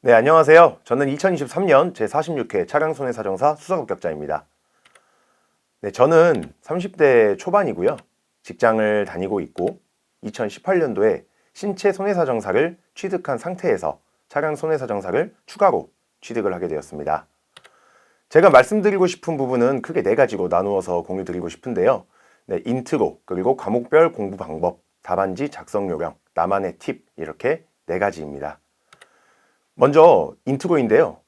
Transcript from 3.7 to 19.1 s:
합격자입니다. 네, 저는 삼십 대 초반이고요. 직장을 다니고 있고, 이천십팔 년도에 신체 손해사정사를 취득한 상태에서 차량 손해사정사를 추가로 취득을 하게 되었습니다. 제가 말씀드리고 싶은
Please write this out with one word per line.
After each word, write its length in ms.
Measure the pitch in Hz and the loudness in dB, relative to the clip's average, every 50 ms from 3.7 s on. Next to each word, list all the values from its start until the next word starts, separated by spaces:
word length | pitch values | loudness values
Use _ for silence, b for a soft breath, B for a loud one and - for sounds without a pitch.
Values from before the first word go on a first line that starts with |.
| 185 170 | -6 -6
합격자입니다. 680 | 131 101 98 92 - 87 78 76 73 73 78 73 - _ _ _ _ _ _ _ _ _ _ _ _ _ _ _ _ _ _ _ _ _ _ _ _ _ _ _ - | -4 -8 -10 -6 -6 -8 -8 -8 -8 -8 -8 -8 -8 _ _ _ _ _ _ _ _ _ _ _ _ _ _ _ _ _ _ _ _ _ _ _ _ _ _ _ -12
네, 100 | 101 98 | -10 0
저는 600 | - 123 147 165 160 165 175 156 104 78 71 - _ | 2 2 4 6 6 6 4 2 0 -4 -10 -16 _
삼십 360 | _ - 160 180 175 202 - | _ -8 -8 -8 -8 -10 -2
대 400 | - 156 139 127 120 110 104 101 | 2 4 6 6 6 4 4 2
초반이고요. 600 | 95 - 185 175 208 196 143 104 85 87 113 151 113 - _ _ _ _ _ _ _ _ | -2 -4 -2 0 0 0 0 -4 -2 -2 -2 -4 -4 -12 _ _ _ _ _ _ _ _
직장을 640 | - - _ - 117 110 110 107 107 107 104 101 | -20 -6 _ 0 2 2 2 0 0 0 0 -2
다니고 340 | 92 - 85 92 95 104 101 | -4 -6 -8 -6 -4 -4 -6
있고, 400 | 80 - _ - 87 98 - - _ _ _ _ _ _ _ _ - | -6 -8 _ -6 -6 -6 -6 -8 _ _ _ _ _ _ _ _ -14
이천십팔 580 | 110 107 - 120 104 - - _ - 190 175 | -14 -8 -6 -8 -8 -8 -10 _ -2 0 0
년도에 440 | 165 135 107 92 101 110 92 - - _ _ _ _ _ _ | 0 -2 -2 0 0 0 0 -2 -6 _ _ _ _ _ _
신체 400 | - - 208 196 196 - 208 190 | -10 -8 -8 -8 -2 -2 -4 -2
손해사정사를 880 | 190 196 202 202 175 165 131 123 113 104 101 92 113 147 175 175 _ _ _ _ | -2 -4 -4 -2 -2 -2 -2 -2 -4 -4 -2 0 0 0 -2 -4 _ _ _ _
취득한 420 | - - 190 185 175 180 - 135 113 | -12 -10 -8 -8 -6 -6 -6 -8 -6
상태에서 600 | - 170 180 180 - 170 117 90 85 78 - _ _ _ _ _ _ _ | -6 -10 -12 -6 -4 -4 -2 -2 -4 -8 -8 _ _ _ _ _ _ _
차량 280 | - 143 147 156 151 | -8 -6 -4 -4 -6
손해사정사를 800 | 147 - 160 160 143 131 117 107 101 95 92 90 127 170 214 _ _ _ | -6 -4 -4 -4 -4 -4 -6 -6 -6 -6 -4 -2 -2 -2 -4 _ _ _
추가로 420 | _ - - 208 190 143 92 69 _ _ _ _ _ _ _ | _ -4 2 2 2 2 2 -4 _ _ _ _ _ _ _
취득을 320 | _ - 113 117 104 98 92 | _ -10 -8 -4 -4 -4 -4
하게 140 | 87 92 | -4 -6
되었습니다. 600 | 85 78 76 71 - - 76 71 73 78 78 - _ _ _ _ _ _ b b b b b b b b b b b b b b b | -6 -6 -8 -10 -12 -14 -10 -6 -4 -4 -6 -6 _ _ _ _ _ _ b b b b b b b b b b b b b b b
제가 220 | - 156 170 196 | 2 6 6 8
말씀드리고 560 | 143 127 127 - 214 214 185 208 196 196 180 | 8 8 6 6 0 0 0 0 2 2 0
싶은 300 | 175 | 0